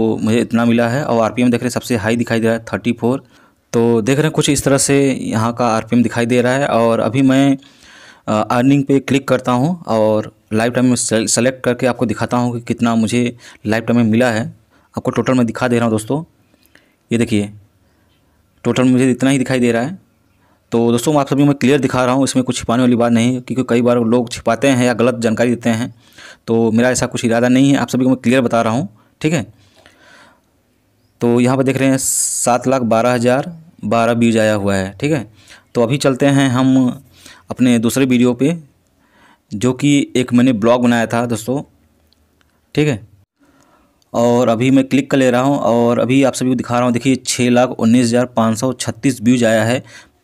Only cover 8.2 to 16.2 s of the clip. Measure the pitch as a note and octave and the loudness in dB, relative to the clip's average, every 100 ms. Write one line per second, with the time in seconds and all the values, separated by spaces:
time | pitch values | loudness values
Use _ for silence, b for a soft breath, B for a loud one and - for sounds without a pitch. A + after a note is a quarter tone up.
8.2 | - G#2+ - B2 C3 C#3+ C#3 C#3 C3+ C3+ | -4 -2 0 0 2 2 2 0 0 -2
9.2 | C3+ B2+ B2+ B2 C#3+ F3+ - A2 G#2+ G#2+ | 0 -2 0 -2 -2 -4 -4 0 0 0
10.2 | - - - A2 A#2 B2 B2+ A#2+ - A2+ | -4 -12 -6 -2 -2 0 0 0 0 -2
11.2 | G#2+ - B2 C3 B2 B2 B2+ A#2+ A#2+ G#2 | 0 0 0 -2 -4 -2 -2 -2 -4 -4
12.2 | A2+ B2 B2 A#2+ A#2 A#2 A#2+ A2+ A2 A#2+ | -4 -2 -2 -4 -6 -4 -2 0 0 -2
13.2 | A#2+ A#2+ B B G#2 A2 A2+ A#2 A2 A2+ | -4 -6 B B -4 -2 0 0 2 2
14.2 | B2 A2 D3 - _ b b - - A#2 | 2 0 -4 -10 _ b b -10 -4 -2
15.2 | A#2 B2+ A#2 A2+ B2+ A#2+ A#2 A2 - C#3+ | 0 0 0 -2 -2 0 0 -2 -2 -6